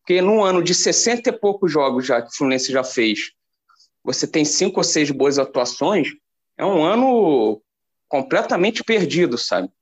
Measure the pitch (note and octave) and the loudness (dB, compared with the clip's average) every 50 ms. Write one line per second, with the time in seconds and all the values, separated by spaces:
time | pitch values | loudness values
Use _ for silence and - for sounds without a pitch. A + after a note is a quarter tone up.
0 | _ - F3+ F3+ F#3 F#3+ G#3+ A3 G3+ F#3+ F#3 F3+ E3+ - - - - G#3 E3 - | _ 0 0 2 2 2 2 2 2 2 2 0 0 0 -2 0 0 0 0 0
1 | - A#3 A#3+ A#3 A#3 B3+ - - - G3+ G3 G3+ - F3 D3 D3+ C#3 C3+ B2 B2+ | 0 0 -2 0 -2 -4 -4 0 -2 -2 0 0 -2 0 2 2 0 2 0 -2
2 | B2+ C3 C3 A#2+ A#2+ - - - D3+ C3+ C3 C3 B2+ - B2+ C3+ B2+ B2+ - C3 | -2 0 0 -2 -2 -6 -6 -4 -2 0 0 -2 -2 -2 -2 -2 -2 -2 -2 0
3 | A#2 A2 G#2+ G#2 - - _ _ _ _ _ _ _ _ _ _ _ _ _ _ | 0 0 0 -2 -6 -10 _ _ _ _ _ _ _ _ _ _ _ _ _ _
4 | _ B2 B2+ - - - - E3 D3+ D3 - - F3+ G3+ F#3+ F#3+ E3 - - D#3+ | _ -6 -4 -4 -6 -2 0 0 0 0 0 0 0 0 0 -2 -2 0 0 0
5 | D3+ C#3 C#3 B2+ C3+ C#3+ C3+ C#3 C3+ - - C3+ B2 A#2+ - - C#3 E3 G#3 F#3+ | 0 0 0 0 0 2 2 0 -2 -2 -2 -2 -2 -2 -4 -4 -2 0 0 0
6 | C3+ - - _ _ _ _ _ _ _ _ _ - F#3 G3+ D#3+ D3+ E3 G#3 A#3 | -2 -2 -6 _ _ _ _ _ _ _ _ _ -4 0 0 2 2 2 2 2
7 | C4 C4+ B3 A#3 G#3 E3 D3 B2+ A2 G#2+ G#2+ G#2+ _ _ _ _ _ _ _ _ | 2 2 4 4 4 4 4 2 2 2 0 -4 _ _ _ _ _ _ _ _
8 | _ _ - C#3 C3 - D#3+ F#3+ A3+ A3 C4 F3+ F3+ G#3 A3+ - - - A3+ G#3+ | _ _ -4 -4 -2 0 0 0 0 0 0 0 0 0 0 -4 -2 0 0 0
9 | F3+ C#3+ C3 E3 F3 D3 A#2 - - - - F2+ - - _ _ | 0 0 0 0 0 0 0 -4 -4 -2 -2 -4 -4 -6 _ _